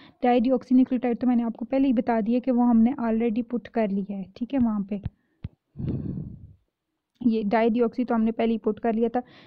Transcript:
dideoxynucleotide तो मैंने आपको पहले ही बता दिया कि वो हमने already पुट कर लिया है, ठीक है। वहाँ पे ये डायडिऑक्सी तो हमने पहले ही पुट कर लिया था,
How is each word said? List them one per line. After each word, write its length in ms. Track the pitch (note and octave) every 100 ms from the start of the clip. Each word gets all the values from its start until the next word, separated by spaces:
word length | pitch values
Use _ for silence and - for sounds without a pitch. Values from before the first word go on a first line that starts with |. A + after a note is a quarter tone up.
| - -
dideoxynucleotide 920 | B3 B3 B3 B3 - B3+ B3+ B3+ B3 A#3+
तो 100 | B3
मैंने 160 | A#3
आपको 220 | A#3 - A3+
पहले 220 | C4+ C#4
ही 60 |
बता 280 | A#3+ B3 A3+
दिया 180 | G#3+ B3
कि 120 | A#3+
वो 120 | A#3+
हमने 300 | A#3+ A3+ A3+
already 500 | - A#3 A3 A#3+ A3
पुट 240 | A#3 A#3+ -
कर 220 | A#3 G#3+
लिया 240 | G3 F#3+
है, 120 | G3 F#3 -
ठीक 160 | B3
है। 60 | C#4
वहाँ 280 | A#3 G#3 G3
पे 120 | G3+ - _ _ _ - _ _ - - - - - - - - _ _ _ _ _ _ - A#3+
ये 160 | A3
डायडिऑक्सी 600 | G3+ A3+ A3+ A3+ A#3 A#3+
तो 120 | B3 A#3
हमने 160 | A3
पहले 200 | A3+ A3+
ही 60 | A3+
पुट 220 | A#3+ A3+
कर 140 | A#3
लिया 160 | A3 A#3
था, 120 | B3 - -